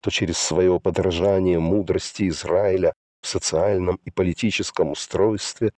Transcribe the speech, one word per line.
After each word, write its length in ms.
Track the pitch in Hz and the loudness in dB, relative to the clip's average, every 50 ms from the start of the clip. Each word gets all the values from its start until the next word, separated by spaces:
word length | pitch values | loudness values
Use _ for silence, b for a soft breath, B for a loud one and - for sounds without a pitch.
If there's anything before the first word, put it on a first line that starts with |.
то 80 | - 101 | -4 -4
через 280 | - - 107 82 85 | -2 -2 -2 -2 -2
своё 420 | - - - 78 87 92 92 90 85 | -4 -2 0 2 2 4 4 2 2
подражание 800 | _ 95 82 - 90 95 85 82 90 101 98 95 92 92 87 82 | _ -2 0 0 0 0 0 2 2 2 2 2 2 2 2 2
мудрости 680 | 82 82 95 107 95 85 90 90 - - - - 104 92 | 2 2 0 0 0 0 -2 -4 -4 -6 -4 -2 -2 -2
Израиля 640 | 80 - - - 82 92 104 101 95 92 87 80 - _ _ _ _ _ | -2 -4 -2 0 0 2 2 2 2 2 2 0 0 _ _ _ _ _
в 60 | - | -12
социальном 720 | - - 92 - - - 80 87 104 101 92 92 90 90 - _ | -6 -6 -4 -4 0 0 0 2 2 2 0 0 0 -2 -4 _
и 40 | - | -8
политическом 800 | - - 95 90 82 - - 110 - - 92 - - - 85 73 | -2 0 0 0 0 0 -2 -2 0 -2 -4 -4 -2 -2 -2 -2
устройстве 840 | 73 - - - - 87 98 110 107 98 - - - - 117 104 _ | -2 -8 -8 -6 0 2 2 2 2 -2 -6 -10 -6 -2 -2 -2 _